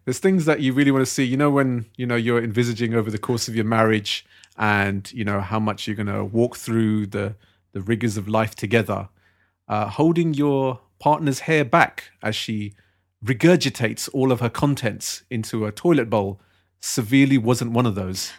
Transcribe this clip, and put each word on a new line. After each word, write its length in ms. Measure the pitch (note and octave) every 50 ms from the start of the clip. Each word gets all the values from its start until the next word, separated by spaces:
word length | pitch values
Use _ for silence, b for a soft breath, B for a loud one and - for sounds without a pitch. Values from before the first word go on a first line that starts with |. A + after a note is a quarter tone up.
| _
there's 140 | - B2+ -
things 260 | - F#3+ F#3+ F#3 D#3
that 140 | D#3 D#3 -
you 120 | B2+ C3 B2+
really 180 | C3+ D3 C#3
wanna 160 | C3+ C3+ C3
see. 180 | B2+ - - C3+
You 120 | B2 B2+
know 140 | C3+ D3 D3
when, 360 | C#3 C#3 C#3 C3 B2 A#2+ A2 - _
you 100 | - B2+
know, 100 | A#2+ A#2+
you're 260 | A#2+ A2+ A#2 A#2+ A#2+ A#2
envisaging 500 | A#2 G2+ A#2 B2 A#2+ A#2 G#2+ A#2+ A2+ A2+
over 160 | A#2 G#2+ A2+
the 80 | A2 G#2
course 300 | - - B2 A2+ - -
of 60 | A2+
your 100 | A2+ A2
marriage 600 | A2 A2+ A2+ A2+ A2 A2 G#2+ G2 - - - b b b b b b b
and, 540 | - G#2+ G#2+ G#2 G2+ G2 G2+ G2 G2 G2 - -
you 120 | B2+ A2
know, 160 | G#2 G2+ G2
how 200 | G2 F2 A2 A2
much 260 | G#2+ G#2+ G#2 G2 -
you're 100 | - G#2+
gonna 280 | G2 G#2 G2+ G2+ G#2 G2+
walk 320 | G2 G#2 A2+ A#2 B2 -
through 500 | - - - A2+ A2+ A2+ A2 G#2+ G#2+ G#2
the, 300 | G2+ G#2 G2+ G2+ G2+ G#2+ - _ _ _ _ _ _ -
the 80 | G2+
rigors 360 | F#2+ G2+ A#2 G#2+ - A2 G2+
of 100 | G#2+ F#2+ G2+
life 260 | G#2+ A2 A2+ G#2 -
together. 540 | - - G#2+ A#2 A2+ G#2 G2 G#2 G2 G2+ - _ _ _ _ _ _ _ _ _ _ _ -
Uh, 180 | G#2 G#2+ G#2+ G#2+
holding 460 | G#2+ - D3 E3 E3+ E3 E3+ E3 D3+
your 460 | C3+ D3 D3 C#3 C3+ C3+ C3 B2+ A#2+ _ _ _ _
partner's 420 | - D3 D3+ D3+ D#3+ C#3+ C3 -
hair 240 | - - D#3+ D3+ D3
back 460 | A#2+ - C#3 D3 - - - - - _ _ -
as 120 | G#2+ A2
she 400 | - - - A2+ G#2+ G#2 G#2 - _ _ _ _ _ _ _ _ _ -
regurgitates 840 | G#2 C3 A2 - E3 F3+ E3 - C3+ - - B2+ A2 A2 - - - -
all 200 | C#3 C3 C3+ B2+
of 80 | G#2+
her 80 | A#2+ A#2
contents 760 | - - - C#3+ C#3 A#2+ - A2 G2+ G2+ - - - - - -
into 360 | B2+ A2+ A2 - - A2 G#2+
a 60 | G#2+ G#2
toilet 360 | - - F3 E3+ D3 A#2+ A2+
bowl 300 | A2 G#2+ G2+ G2 G2 - _ _ _ _ _ _ _ _
severely 560 | - - - - A#2 G2+ B2+ C3+ C#3 C3+ C#3
wasn't 340 | C3+ A2 A#2+ B2+ A#2 - A#2 A#2
one 140 | A#2 B2+
of 80 | A#2 G2
those. 380 | G2 G2 F#2+ F#2 F#2 - - -